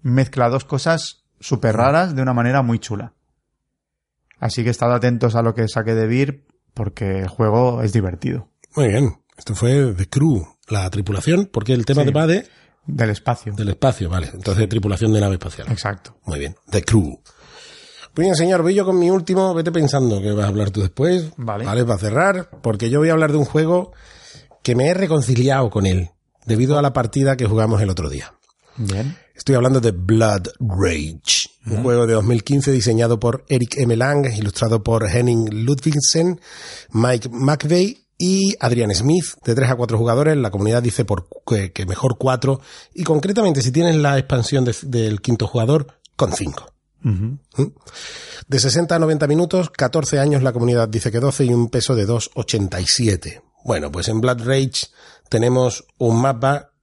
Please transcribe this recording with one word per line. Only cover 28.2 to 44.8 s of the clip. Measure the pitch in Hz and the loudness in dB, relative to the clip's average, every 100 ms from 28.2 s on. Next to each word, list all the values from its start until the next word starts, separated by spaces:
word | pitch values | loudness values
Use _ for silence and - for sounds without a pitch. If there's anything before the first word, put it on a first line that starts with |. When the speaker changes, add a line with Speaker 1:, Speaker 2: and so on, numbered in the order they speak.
| - _ _ _ _ - | -12 _ _ _ _ -8
Speaker 1:
Bien. | 107 95 127 170 _ - | -6 -4 -6 -8 _ -12
Speaker 2:
Estoy | - 135 | 0 2
hablando | 127 131 | 4 4
de | 117 | 2
Blood | 90 90 110 110 101 90 - | 0 0 4 4 2 -4 -6
Rage, | 117 92 95 80 76 80 - - - _ 110 | -4 0 0 0 -6 -10 -2 -2 -2 _ -6
un | |
Speaker 1:
Ujú. | 104 | -4
Speaker 2:
juego | 127 120 117 | 0 2 4
de | |
dos | 110 | 2
mil | 104 120 | 2 0
quince | - 139 139 | 2 0 2
diseñado | 135 117 113 117 117 | 2 2 2 2 2
por | 117 120 _ | 0 -2 _
Eric | 131 120 - | -2 0 -2
M. | 120 113 | 0 2
Lang, | 131 147 139 107 | 2 0 -2 -2
ilustrado | 104 - 113 113 | -4 -2 0 0
por | 104 113 107 | 2 0 2
Henning | 120 123 117 110 107 117 | 2 2 2 0 -2 -2
Ludvigsen, | 143 165 147 135 160 170 175 - - - - - | 0 0 0 0 2 0 -2 -12 -20 -18 -20 -6
Mike | 110 120 127 120 | 0 2 0 -4
McVeigh | 117 131 147 147 175 196 - _ _ | -2 0 0 2 2 0 -4 _ _
Y | 180 190 196 - | 0 2 0 0
Adrian | 123 120 110 92 | 0 0 0 0
Smith, | 127 175 - - | 2 2 0 -8
de | - 117 | -2 0
tres | 127 | 2
a | 123 | 0
cuatro | 120 113 | 0 0
jugadores, | 117 117 151 151 | 2 2 2 2
la | 113 | 0
comunidad | 95 104 117 | 0 0 2
dice | 120 - | 0 -2
por, | 107 98 - - - | -2 -2 -6 -16 -2
que, | 110 95 | -2 -2
que | - 95 | -6 -6
mejor | 95 135 117 | -2 -2 0
cuatro, | 131 127 131 131 - - - | 0 0 0 -2 -6 -20 -20
y | - | -8
concretamente | 165 156 143 202 208 139 | 0 0 0 0 2 2
si | 123 | 0
tienes | 131 170 160 | 2 2 2
la | 147 139 | 2 0
expansión | - 131 117 139 | 0 -2 0 0
de, | 123 113 | 0 -4